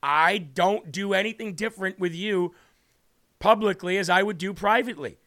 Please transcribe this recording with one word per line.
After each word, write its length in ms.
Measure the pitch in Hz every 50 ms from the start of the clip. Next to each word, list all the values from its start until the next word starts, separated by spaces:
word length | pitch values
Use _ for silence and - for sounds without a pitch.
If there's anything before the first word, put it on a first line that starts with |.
I 360 | - 139 143 151 160 175 196 -
don't 520 | 170 143 135 185 175 185 208 226 - 160
do 220 | 135 185 202 196
anything 420 | 196 190 202 226 220 - 226 214 185
different 440 | 151 208 220 220 196 190 190 190 196
with 160 | 185 175 165
you 400 | 170 190 214 208 185 175 175 175 _ _ _ _ _ _ _ _ _ _ _ _ _ _ _ _ _
publicly 600 | - 202 226 214 220 208 190 - - 180 185 196
as 100 | 190 165
I 140 | 175 185
would 160 | 196 208 208 156
do 160 | 175 190 202
privately. 640 | - 196 208 214 240 233 247 214 147 143 113 - _ _